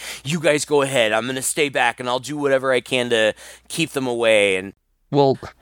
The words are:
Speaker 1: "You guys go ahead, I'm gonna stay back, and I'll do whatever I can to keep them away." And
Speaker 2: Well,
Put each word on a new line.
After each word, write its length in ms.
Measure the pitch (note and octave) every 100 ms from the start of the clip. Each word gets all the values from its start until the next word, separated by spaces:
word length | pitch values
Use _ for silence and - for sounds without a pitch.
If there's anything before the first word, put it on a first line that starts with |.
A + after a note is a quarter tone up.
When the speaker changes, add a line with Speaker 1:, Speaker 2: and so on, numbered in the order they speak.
| - -
Speaker 1:
"You 160 | C3 E3+
guys 260 | D#3 D3 -
go 160 | D3
ahead, 300 | C3+ C3+ A2
I'm 140 | A2 A#2+
gonna 160 | C3
stay 260 | B2+ - C#3+
back, 300 | C3 A#2+ A2+
and 100 | B2
I'll 80 | B2+
do 180 | B2+ D3
whatever 360 | C#3+ C3+ C3+
I 80 | B2+
can 300 | - C3 A#2+
to 240 | A#2 A2 - - - -
keep 240 | - D#3
them 160 | C#3+ B2+
away." 480 | A#2+ A2+ G#2+ G2+ F#2+
And 180 | F#2+ - _ _ _
Speaker 2:
Well, 260 | C#3+ C#3 B2+ - -